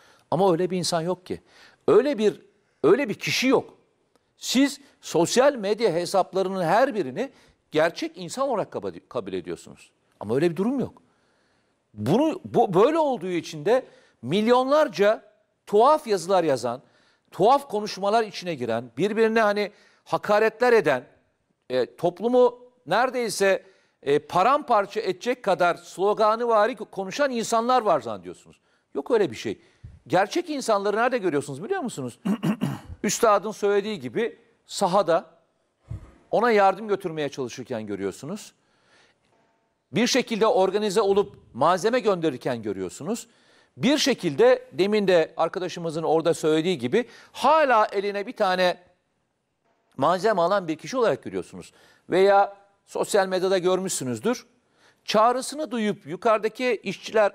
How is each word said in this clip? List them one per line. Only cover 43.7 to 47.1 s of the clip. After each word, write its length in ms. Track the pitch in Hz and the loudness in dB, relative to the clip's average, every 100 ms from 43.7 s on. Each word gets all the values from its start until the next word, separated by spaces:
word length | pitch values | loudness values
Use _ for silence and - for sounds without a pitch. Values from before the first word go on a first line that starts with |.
| - | -4
Bir 220 | 202 294 | 0 0
şekilde 720 | 277 - 160 139 240 254 - | 0 -2 -2 2 4 4 -2
demin 360 | 135 202 214 190 | -2 0 2 4
de 260 | 175 156 - | 4 2 -2
arkadaşımızın 640 | 165 190 175 180 165 156 | -4 -4 -8 -8 -8 -4
orada 320 | 156 160 165 | 0 2 2
söylediği 440 | 160 156 156 165 156 | 0 2 2 0 -2
gibi 300 | 120 202 233 | 0 -2 -2